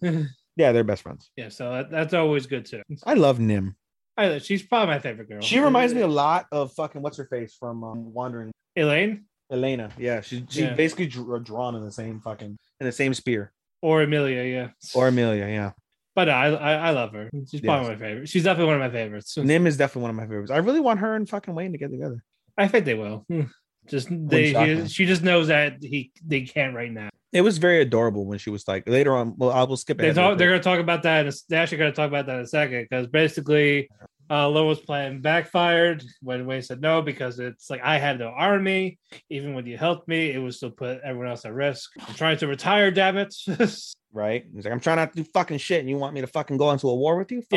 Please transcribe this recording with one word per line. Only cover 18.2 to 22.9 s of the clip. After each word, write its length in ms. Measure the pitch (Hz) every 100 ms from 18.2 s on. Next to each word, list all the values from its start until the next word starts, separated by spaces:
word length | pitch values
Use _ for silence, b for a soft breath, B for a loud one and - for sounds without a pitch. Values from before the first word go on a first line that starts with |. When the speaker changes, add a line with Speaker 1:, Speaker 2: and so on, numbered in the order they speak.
| 147
Speaker 1:
She's 140 | 185
definitely 280 | 165 170 165
one 80 | 147
of 100 | 127
my 60 | 117
favorites. 380 | 110 104 - -
Speaker 2:
Nim 280 | 139 160 175
is 100 | 143
definitely 260 | 139 127
one 80 | 117
of 60 | 113
my 100 | 110
favorites. 240 | 107 104
I 60 | 139
really 220 | 190 302
want 180 | 269 214
her 140 | 220
and 140 | 220 208
fucking 260 | 202 -
Wayne 160 | 165 185
to 60 | 156
get 120 | 139
together. 300 | 131 147 117 - _ _ -
Speaker 1:
I 100 | 196
think 160 | 233
they 100 | 156